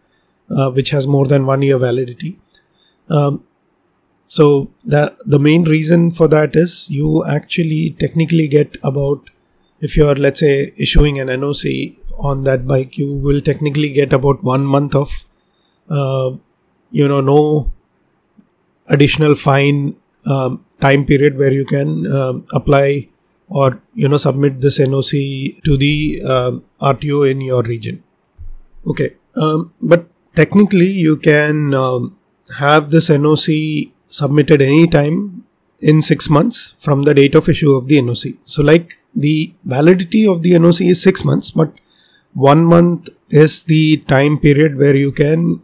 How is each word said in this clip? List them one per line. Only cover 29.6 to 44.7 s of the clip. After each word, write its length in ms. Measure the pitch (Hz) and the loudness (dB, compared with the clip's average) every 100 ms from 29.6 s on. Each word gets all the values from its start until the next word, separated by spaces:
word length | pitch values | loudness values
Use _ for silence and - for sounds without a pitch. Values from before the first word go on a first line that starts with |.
| 170 - | -6 -6
but 260 | - 170 170 _ _ - | 2 2 0 _ _ -2
technically 520 | 151 196 208 196 180 | 0 2 2 2 0
you 280 | 196 160 151 | 0 0 0
can, 600 | 160 151 151 151 147 135 | 2 2 2 -2 -2 -2
um, 420 | 131 127 123 - _ _ - - | -2 -4 -6 -12 _ _ -18 -4
have 320 | 143 156 147 | 2 2 2
this 180 | 160 - | 0 2
N 160 | 147 147 | 2 2
O 80 | 151 | 0
C 560 | - 156 156 151 - _ - | 0 -2 -2 -6 -8 _ -10
submitted 540 | - 143 147 139 151 | -6 -2 0 4 4
anytime 800 | 135 147 170 165 147 175 202 180 - _ _ _ | 4 4 4 2 0 -2 -6 -12 -20 _ _ _
in 220 | - 156 | 2 2
six 280 | 151 147 - | 2 0 0
months 460 | 147 214 - - - | 2 0 -4 -10 -10
from 240 | - 139 | -2 0
the 100 | 143 | 2
date 220 | 143 139 156 | 4 4 4
of 140 | 156 | 2
issue 240 | - 151 | 0 2
of 140 | 135 127 | 0 2
the 80 | 147 | 0
N 120 | 120 | 0
O 40 | |
C. 260 | 120 139 - - | -4 -8 -12 -12
So, 180 | - | -2
like, 360 | 147 165 170 - _ | 2 2 2 -20 _
the 400 | - 143 156 165 _ - | -4 -2 -2 -4 _ -8
validity 600 | 127 156 185 175 214 214 | 0 4 2 2 0 2
of 160 | 175 | 2
the 120 | 170 175 | 2 4
N 80 | |
O 80 | 170 | 4
C 160 | 175 180 | 2 2
is 120 | 175 | 2
six 240 | 196 - 143 | 2 0 0
months, 260 | 135 - | -2 -2
but 220 | - 160 - _ _ _ _ _ | -2 -2 -4 _ _ _ _ _
one 300 | - 135 151 | -2 4 4
month 460 | 170 170 175 170 - - - | 6 4 4 0 -8 -20 -2
is 340 | 151 156 - | 4 4 2
the 340 | - 156 156 151 - | 0 2 2 0 0
time 320 | 135 147 151 | 0 2 2
period 380 | 147 143 156 | 2 4 2